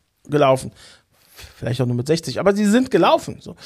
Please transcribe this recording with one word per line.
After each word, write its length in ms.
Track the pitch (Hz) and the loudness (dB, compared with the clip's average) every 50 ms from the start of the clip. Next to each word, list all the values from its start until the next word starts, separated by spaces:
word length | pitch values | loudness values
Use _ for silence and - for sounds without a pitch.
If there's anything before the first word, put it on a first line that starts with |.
| _ _ _ _ _ - | _ _ _ _ _ -4
gelaufen. 440 | 143 147 143 135 135 127 - - - _ - - - _ _ _ _ _ _ _ _ - - - _ | 0 2 4 4 4 2 -2 -8 -16 _ -20 -20 -20 _ _ _ _ _ _ _ _ -20 -20 -20 _
Vielleicht 240 | - - - 120 120 | -10 -6 -6 -4 -2
auch 60 | 127 | -2
nur 100 | 123 120 | -2 -2
mit 100 | 120 117 | -4 -2
sechzig, 320 | 143 160 165 - 135 120 104 | -2 -2 -2 -2 -6 -8 -2
aber 160 | - 196 202 | 0 0 0
sie 100 | 208 214 | 2 2
sind 280 | 202 208 254 262 254 - | 2 2 2 2 2 2
gelaufen. 460 | 175 180 240 320 330 - - - - | 2 2 2 2 0 -2 -8 -14 -14
So. 160 | - - - - - | -18 -20 -20 -20 -6